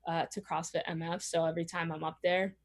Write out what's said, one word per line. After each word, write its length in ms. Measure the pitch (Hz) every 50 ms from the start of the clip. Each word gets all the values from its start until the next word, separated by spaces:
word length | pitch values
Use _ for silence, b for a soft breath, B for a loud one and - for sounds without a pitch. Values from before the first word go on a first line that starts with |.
| _
uh, 220 | - 165 165 135 -
to 120 | - 208
CrossFit 440 | 196 - 165 160 165 - - 165 -
M 160 | - 175 165
F. 220 | 165 165 170 185 -
So 220 | - - 170 165
every 200 | 160 165 170 170
time 260 | 170 - 180 170 165
I'm 120 | 160 156 160
up 160 | 160 160 -
there 340 | - 180 180 185 190 196 190 _ _